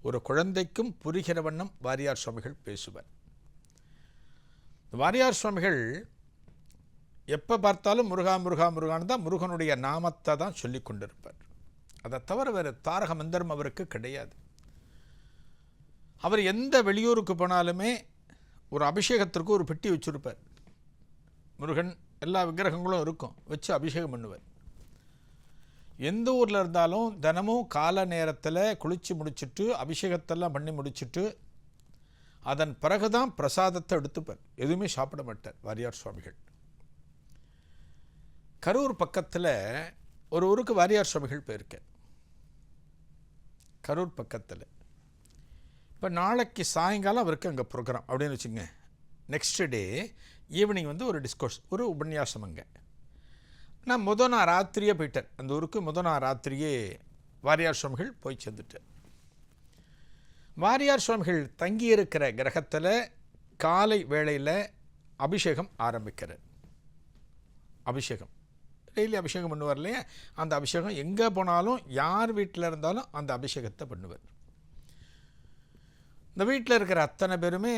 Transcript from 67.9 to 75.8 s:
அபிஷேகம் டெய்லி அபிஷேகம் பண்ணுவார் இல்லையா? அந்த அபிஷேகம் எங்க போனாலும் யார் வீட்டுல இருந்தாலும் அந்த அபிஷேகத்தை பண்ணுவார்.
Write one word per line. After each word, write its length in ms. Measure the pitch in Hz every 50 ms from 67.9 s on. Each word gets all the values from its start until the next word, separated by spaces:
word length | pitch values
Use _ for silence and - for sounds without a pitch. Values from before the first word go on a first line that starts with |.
அபிஷேகம் 400 | 127 139 - - 120 98 - - - - - - - - - - - - - - -
டெய்லி 220 | 214 214 220 220 196
அபிஷேகம் 300 | 170 151 - 180 175 165 151
பண்ணுவார் 260 | 147 147 147 139 139
இல்லையா? 200 | 156 202 247 285 - - - - - - -
அந்த 200 | - 160 - 151
அபிஷேகம் 440 | 143 143 - - 170 165 208 202 139 143
எங்க 260 | 165 202 214 226 226
போனாலும் 500 | 185 190 185 180 175 175 185 226 254 247 - 135 127 135
யார் 320 | 143 165 185 214 233 226 220 208
வீட்டுல 320 | 202 196 - 175 170 170
இருந்தாலும் 360 | 160 151 151 165 196 247 269 -
அந்த 200 | - 147 151 139 127 120
அபிஷேகத்தை 480 | 135 131 - 135 117 107 - - 151
பண்ணுவார். 400 | 123 120 87 95 87 - - - - - - - - - - - - - - - - - - - - - - - - - - - - - - - _ - -